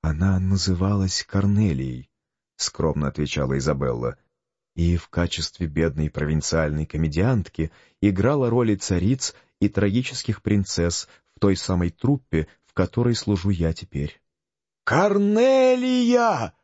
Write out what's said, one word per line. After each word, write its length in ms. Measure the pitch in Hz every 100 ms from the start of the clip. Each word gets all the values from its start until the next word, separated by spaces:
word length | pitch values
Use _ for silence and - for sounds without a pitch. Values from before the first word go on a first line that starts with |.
«Она 380 | 80 76 92 92
называлась 840 | 92 95 95 90 95 104 95 -
Корнелией», 840 | - 98 101 101 107 69 65 62 65 _ _ _ _ _
скромно 520 | - - 80 71 73
отвечала 500 | 71 73 - 67 67
Изабелла, 580 | 67 71 67 60 60 64 _ _ _ _ _
«и 220 | - 85 87
в 120 | -
качестве 580 | - 85 - 80 - 85
бедной 440 | 73 82 73 76
провинциальной 760 | - 76 78 - 80 78 76 78
комедиантки 840 | 78 80 73 107 123 87 - 78 _ _ _
играла 500 | 101 95 107 147 127
роли 240 | 117 117
цариц 600 | 101 - 90 92 131 - - _ _
и 80 | 101
трагических 760 | - 101 107 127 127 - 107
принцесс 680 | - 104 95 - 85 - - - _
в 60 | _
той 160 | 101 92
самой 340 | - 90 87
труппе, 580 | - 117 139 _ 80 78 _
в 100 | _
которой 400 | - 90 - 120
служу 360 | 117 - 101 92
я 220 | 92 82
теперь». 480 | 82 - 69 71 - _ _ _ _ _ _
«Корнелия! 1700 | - 135 202 202 202 214 254 262 254 254 254 254 240 240 233 160 113 _